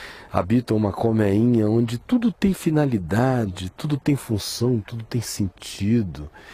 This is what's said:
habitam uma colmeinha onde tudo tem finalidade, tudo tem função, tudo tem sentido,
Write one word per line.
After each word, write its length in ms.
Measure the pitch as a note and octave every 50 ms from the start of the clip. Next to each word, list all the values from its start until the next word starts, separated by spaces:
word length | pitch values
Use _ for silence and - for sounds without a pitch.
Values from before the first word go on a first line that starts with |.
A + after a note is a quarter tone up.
| - - - - - -
habitam 460 | - F#2+ F#2 F2+ A2+ B2+ B2 - A2+ G#2+
uma 140 | G#2+ G2+
colmeinha 800 | F#2+ - - - A2 A2 G#2+ G2+ G2 G#2+ A#2 B2 A#2+ A2+ G#2+ G#2+
onde 280 | A2 A#2 A#2+ A2+ A#2 A#2+
tudo 340 | - - B3 B3 A#3 A#3
tem 220 | F3 - - G3 F3+
finalidade, 1160 | - - E3+ D#3 D3+ D3+ C3+ A#2+ G#2 F2 D2+ F#2+ A2+ B2+ C3 C3 B2 A2+ G2 F#2 F2+ F#2 F#2
tudo 260 | - - - D3+ D3 C3+
tem 180 | - - D3
função, 640 | C3 - - A2+ G2+ - - - - A#2+ B2+ B2+ A2+
tudo 240 | G2 - A#2 A#2 A2+
tem 160 | - - A#2+
sentido, 1080 | A2 - - - G#2 F2+ - - - - - - G2+ G2+ A#2 A#2+ G#2+ F2+ D2 D2+ D2+ D2 - - - -